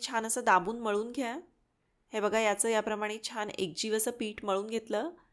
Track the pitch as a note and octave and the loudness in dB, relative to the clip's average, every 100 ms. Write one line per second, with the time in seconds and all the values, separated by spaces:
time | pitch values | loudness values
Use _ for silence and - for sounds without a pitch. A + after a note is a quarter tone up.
0 | - A#3+ A3+ B3 A#3 F#3 F3+ A#3 A3+ G#3 | -4 -2 0 0 6 6 4 -2 0 0
1 | A3+ B3 B3 B3+ F4 _ _ _ _ _ | -2 -4 -4 -4 -10 _ _ _ _ _
2 | _ A3 G#3 G#3+ A3 G3+ A#3 A3 G#3+ G#3+ | _ 0 2 4 4 4 4 2 2 -2
3 | G#3+ A3 - B3 G#3 - F#3+ D#3+ A3 G#3+ | -4 -6 -8 -6 -6 -4 -4 -2 -2 0
4 | G#3+ A#3+ A3 G#3 G#3 G3 G#3+ A3+ A3+ G#3 | 0 -2 -6 -4 -2 -2 -2 -4 -2 -2
5 | D4+ E4+ _ | -2 -8 _